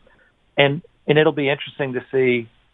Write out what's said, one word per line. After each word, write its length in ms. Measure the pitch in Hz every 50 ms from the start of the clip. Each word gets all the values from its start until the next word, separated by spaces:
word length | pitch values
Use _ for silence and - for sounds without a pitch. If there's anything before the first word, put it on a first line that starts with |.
| _ _ _ _ _ _ _ _ _ _ _
And, 260 | - 143 139 143 170 - _ _ _ _
and 120 | - 147 151
it'll 160 | 156 160 147
be 160 | 151 143 135
interesting 440 | 143 143 - - - - 147 135 123
to 120 | 123 120 - -
see, 360 | 131 131 127 123 120 113 113 _ _ _ _